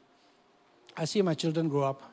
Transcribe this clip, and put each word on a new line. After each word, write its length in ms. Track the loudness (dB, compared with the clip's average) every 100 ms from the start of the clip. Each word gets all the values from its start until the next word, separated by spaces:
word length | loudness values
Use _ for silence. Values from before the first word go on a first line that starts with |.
| _ _ _ _ _ _ _ _ -18 -8
I 80 | -2
see 160 | 0
my 140 | 2 2
children 340 | 0 0 0
grow 140 | 0
up 180 | 0 -2 -12